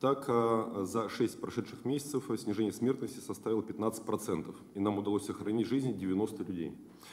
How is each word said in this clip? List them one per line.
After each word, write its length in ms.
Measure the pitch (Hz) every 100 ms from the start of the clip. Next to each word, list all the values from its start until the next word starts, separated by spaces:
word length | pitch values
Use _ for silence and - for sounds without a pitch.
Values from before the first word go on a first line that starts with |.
Так, 240 | 131 135 -
э, 560 | 117 117 113 107 101 92
за 240 | 107 104
шесть 280 | - 113 -
прошедших 460 | - - 101 -
месяцев 400 | 123 143 143 131 - 110
снижение 340 | 107 104 110
смертности 460 | 92 117 131 113 -
составило 440 | - 98 - 110
пятнадцать 440 | - 98 107 110 -
процентов, 500 | 101 - 85 76 - -
и 80 | 101
нам 160 | 101 98
удалось 300 | 101 104 -
сохранить 400 | 95 101 110 107
жизни 260 | 131 131
девяносто 500 | 101 95 92 107 -
людей. 300 | 92 90 78 - - - -